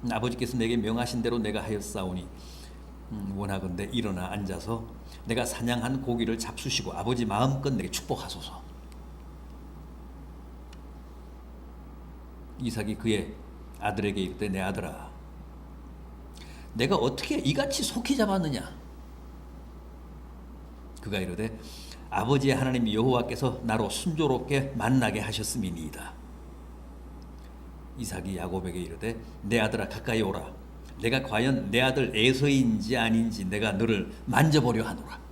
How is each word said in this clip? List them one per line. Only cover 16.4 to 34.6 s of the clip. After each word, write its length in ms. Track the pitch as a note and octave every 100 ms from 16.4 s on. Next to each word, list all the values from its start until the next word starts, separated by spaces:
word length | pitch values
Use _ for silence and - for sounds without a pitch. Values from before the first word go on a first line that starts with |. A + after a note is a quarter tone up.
| - - -
내가 200 | A2 C3 G3
어떻게 420 | A2 - - D4+
이같이 440 | C4+ C4+ C#4 C#4
속히 340 | C4 B3 - C4+
잡았느냐?" 640 | G#3+ F#3+ D#3+ B2 - - - - - - - - - - - - - - - - - - - - - - - -
그가 180 | - G2
이르되, 400 | F2+ F2+ A2 A2 - - - - -
"아버지의 440 | G2 A2 C#3 C3+
하나님 380 | C3 C3 B2+ A2+
여호와께서 680 | G#2 B2 B2 A#2+ A#2+ C3 -
나로 260 | A#2 A2 G2+
순조롭게 840 | - F#3 D#3 D3+ B2+ B2 C#3 C3+ A#2
만나게 440 | A2 C3 A2+ G#2
하셨음이니이다." 1000 | G#2 G#2+ G#2 B2+ G2 E2 D#2 - - - - - - - - - - - - - - - - - - - - -
이삭이 360 | A2 F#2+ F2+ F#2
야곱에게 440 | F2 F#2 F2+ F2
이르되, 360 | E2+ E2+ A2 A2+ - -
"내 180 | G2+ A#2
아들아, 280 | G#2+ G#2 G2
가까이 340 | - - A2+
오라. 300 | G2+ F#2+ - - - - - -
내가 220 | A#2 C3
과연 480 | C3+ G#2+ B2+ B2+ G2
내 100 | A2+
아들 340 | C3 C3 A#2
에서인지 840 | G#2+ A#2 C3 C#3+ C3+ A#2+ G#2+ G#2 B2
아닌지 480 | A2+ A2+ A2+ G#2+
내가 280 | F#2 G#2 G#2+
너를 380 | G2 A2+ G#2 F2+ - -
만져보려 600 | B2 D#3 D3+